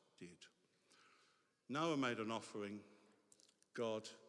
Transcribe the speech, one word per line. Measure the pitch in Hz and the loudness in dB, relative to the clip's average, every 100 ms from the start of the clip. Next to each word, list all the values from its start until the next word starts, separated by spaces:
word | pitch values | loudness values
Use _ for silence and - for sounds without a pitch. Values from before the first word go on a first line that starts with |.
| _ _ | _ _
did. | 87 85 - _ _ _ _ - - - _ _ _ _ - | -16 -16 -20 _ _ _ _ -20 -20 -20 _ _ _ _ -4
Noah | 139 165 147 | 2 4 4
made | 127 113 | 4 2
an | 107 | 0
offering. | 110 - 110 101 104 - - - _ _ - - _ _ | -2 -2 -4 -4 -6 -10 -20 -20 _ _ -20 -20 _ _
God | - 113 107 110 - | -2 0 0 -4 -12